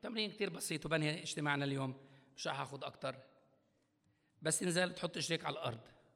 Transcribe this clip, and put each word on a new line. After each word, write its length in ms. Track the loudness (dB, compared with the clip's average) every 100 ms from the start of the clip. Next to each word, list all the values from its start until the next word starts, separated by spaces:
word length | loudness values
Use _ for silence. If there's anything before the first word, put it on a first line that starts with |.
تمرين 300 | -4 -2 -2
كتير 180 | 0 -2
بسيط 360 | 0 -2 -2 2
وبنهي 360 | 4 4 0
اجتماعنا 440 | -4 0 2 4 4
اليوم، 420 | 2 0 -4 -12 -20 -20 -6
مش 100 | -4
راح 120 | -2
آخد 240 | -4 -6
أكتر. 320 | -8 -4 -6 -6 -14 -20 _ _ _ _ _ _ _ _ _ _
بس 220 | 0 2
انزل 320 | 4 4 4 2
تحط 220 | -4 -2
إجريك 280 | 0 0 0
على 80 |
الأرض. 260 | -2 -2 -4 -10 -20 -20